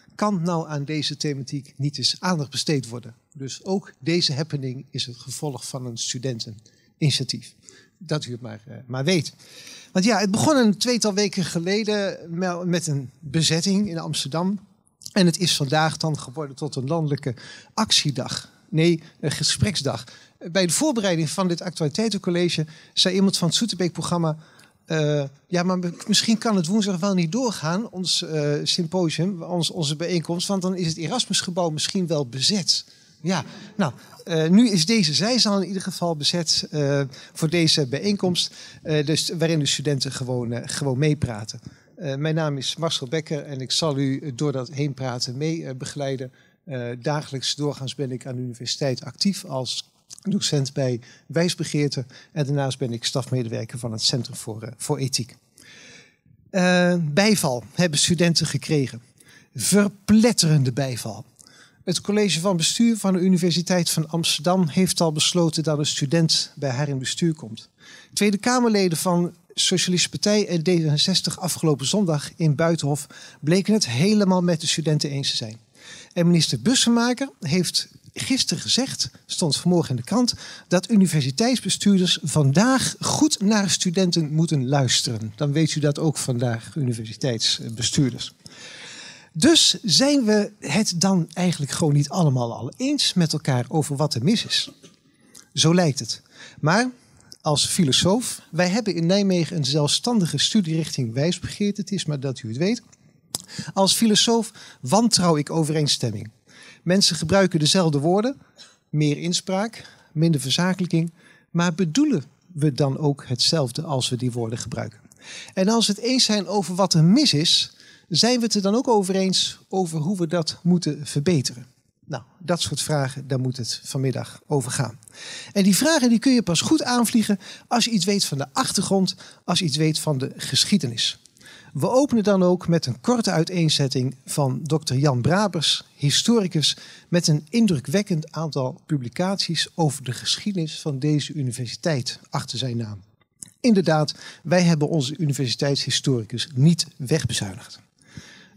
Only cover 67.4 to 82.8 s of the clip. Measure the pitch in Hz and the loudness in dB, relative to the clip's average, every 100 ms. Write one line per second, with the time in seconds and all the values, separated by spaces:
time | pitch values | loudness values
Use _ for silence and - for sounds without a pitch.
67.4 | 110 110 - _ - - - - 208 196 | -8 -14 -18 _ -20 -20 -10 0 2 2
68.4 | 247 254 240 208 185 156 185 175 175 - | 2 4 4 4 2 0 2 2 0 -6
69.4 | _ - - 185 - 180 - - 208 208 | _ -2 0 2 2 0 0 0 2 2
70.4 | 196 170 156 175 156 147 - 180 - - | 2 0 2 2 2 2 2 0 -4 -6
71.4 | 180 - 160 147 139 196 185 147 - - | -6 0 0 0 0 0 2 0 -4 -2
72.4 | 160 135 165 165 143 143 - - - - | 0 2 2 2 0 -2 -6 -18 -20 -8
73.4 | 147 185 190 214 123 120 190 214 190 185 | 0 2 4 2 0 0 2 4 4 4
74.4 | 175 160 151 - 156 151 151 139 139 - | 2 0 -2 -2 0 0 0 -4 -4 -4
75.4 | 110 110 _ _ - - - 175 170 175 | -8 -12 _ _ -20 -20 -8 0 4 4
76.4 | 156 123 143 262 226 233 233 247 277 - | 2 0 2 2 4 4 2 0 -6 -6
77.4 | 160 185 165 - - - - - - 262 | -2 0 0 -4 -6 -16 -18 -10 -2 0
78.4 | - 170 - - 262 139 - - - - | 0 -2 0 0 0 -4 -8 -8 -10 -2
79.4 | 165 127 175 175 - 123 - 220 247 - | 0 0 2 2 2 -4 0 0 0 -2
80.4 | - - - 175 180 220 185 151 131 135 | -14 -18 0 0 4 4 6 4 0 0
81.4 | 226 247 190 - 208 190 180 - 151 156 | 0 2 -2 0 2 4 2 0 0 2
82.4 | 139 143 240 262 | 4 6 4 4